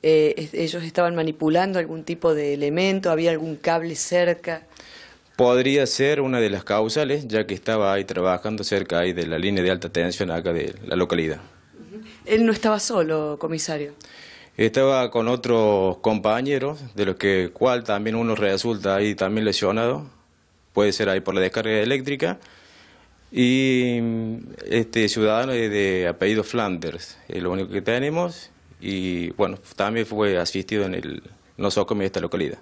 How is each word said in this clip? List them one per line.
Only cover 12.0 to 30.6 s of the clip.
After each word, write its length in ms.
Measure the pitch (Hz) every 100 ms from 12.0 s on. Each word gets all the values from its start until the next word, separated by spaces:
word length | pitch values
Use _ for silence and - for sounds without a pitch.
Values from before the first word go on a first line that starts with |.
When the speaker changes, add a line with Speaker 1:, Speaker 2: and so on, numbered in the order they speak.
| 220 -
Speaker 1:
¿Él 220 | - 220 226
no 60 |
estaba 280 | 214 220 208
solo, 560 | - 220 160 156 151 147
comisario? 540 | 160 160 - 151 147 - - - - - - -
Speaker 2:
Estaba 540 | 110 135 135 131 123
con 180 | 120 113
otros 680 | 123 120 117 107 101 95 87
compañeros, 800 | 113 107 107 113 135 139 135 151 131
de 100 | 101
los 120 | 95 92
que 340 | 101 95 90
cual 320 | - 127 123
también 320 | 113 104 107 113
uno 180 | 113
resulta 600 | 107 101 98 120 107 95 98
ahí 180 | 107
también 300 | 95 95 107
lesionado. 640 | 110 98 98 110 120 143 143 - _ _ _ _ _
Puede 200 | - 104
ser 180 | 95 101
ahí 100 | 95
por 140 | 95
la 80 | 95
descarga 300 | 92 113 110
eléctrica. 680 | 110 110 135 131 139 165 196 - - - - - - _ _ _
Y, 680 | - 123 131 131 127 123 120 117 113 113 113 - - -
este 420 | 113 113 117 104
ciudadano 440 | 113 107 110 131
es 180 | 120 113
de 380 | 104 98 92 87
apellido 360 | 85 95 110
Flanders, 760 | 104 120 104 87 80 82 - - -
es 140 | 92
lo 80 | 90
único 200 | 95 92
que 120 | 98
tenemos. 680 | 101 120 143 160 175 165 - _ _ -
Y 500 | 95 95 92 87 85
bueno, 280 | - 95 95 -
también 320 | - 101 113 110
fue 320 | 107 104 90
asistido 460 | 85 98